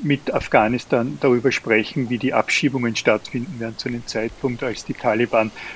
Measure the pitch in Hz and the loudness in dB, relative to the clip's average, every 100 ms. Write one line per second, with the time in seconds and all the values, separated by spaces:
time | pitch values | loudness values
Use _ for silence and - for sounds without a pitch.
0 | 151 143 - 143 - 131 107 123 - 131 | 0 0 0 -4 2 4 4 2 0 0
1 | 120 147 143 123 131 - - 110 110 - | 0 0 2 4 2 0 2 2 2 -2
2 | 123 120 131 120 107 - 143 131 120 110 | -2 -2 0 0 0 0 0 0 -2 0
3 | - 107 - 127 123 127 113 113 127 120 | 2 2 0 -6 -6 -8 -8 -8 -6 -8
4 | 117 117 113 - 135 120 131 107 - - | -6 -4 -4 -2 -4 -2 -4 -6 -8 -4
5 | 123 110 120 117 110 - - | 0 2 4 2 2 -2 -14